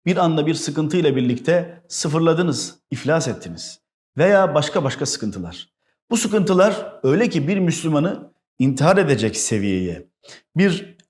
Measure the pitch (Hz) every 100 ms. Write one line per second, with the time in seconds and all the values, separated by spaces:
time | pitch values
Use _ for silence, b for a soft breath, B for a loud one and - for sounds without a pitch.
0 | 170 185 170 156 151 160 - 147 147 180
1 | 151 131 123 120 - 175 175 - - -
2 | 165 160 165 160 175 120 - - - 123
3 | 131 160 131 101 85 85 - - _ _
4 | _ 131 180 196 180 147 143 190 135 -
5 | - - 107 95 87 82 - _ _ _
6 | - 226 208 208 156 185 208 202 - -
7 | 131 165 240 165 143 196 175 - 165 147
8 | 175 285 - _ _ - 131 131 160 196
9 | 160 120 110 - - 107 101 95 90 82
10 | - _ - B B 156 196 170 - -